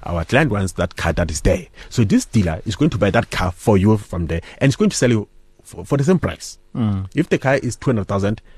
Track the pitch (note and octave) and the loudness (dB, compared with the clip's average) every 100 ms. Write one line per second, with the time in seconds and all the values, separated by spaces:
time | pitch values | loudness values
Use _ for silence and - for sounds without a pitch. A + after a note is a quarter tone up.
0 | - F2 E2 A#2+ D#3 G#2 F#2+ - F2 - | -4 -4 0 2 2 0 -2 -2 -4 -2
1 | E2 D#2 E2+ D#2 - - - - - - | -2 0 -2 -2 0 0 -4 -18 -6 -2
2 | G#2+ A#3+ - A#2+ F2 D#2+ - G2 D3+ G#2 | 2 0 0 0 0 -2 -6 -2 0 2
3 | G2+ F#2+ - - F#2 - - G2+ G2 A2 | 2 2 0 -2 -4 -2 2 4 4 2
4 | - F2+ E2 E2 - - C#3 - G#3+ - | 0 -6 -4 -4 -8 -2 0 2 0 2
5 | B2+ A2+ G2+ - - _ - - E2+ C#3 | 2 2 -2 -12 -20 _ -20 -16 -4 0
6 | C#3 F#3 F#2+ - - - _ - A2 G2 | 2 2 0 -6 -12 -18 _ -4 0 -2
7 | F#2+ - E3+ E3 C3+ C#3 B2+ A2+ - A#2 | -2 -4 0 0 2 0 -2 -4 -2 -2
8 | F#2+ G2 G2 A2 - | -2 -2 -2 -4 -8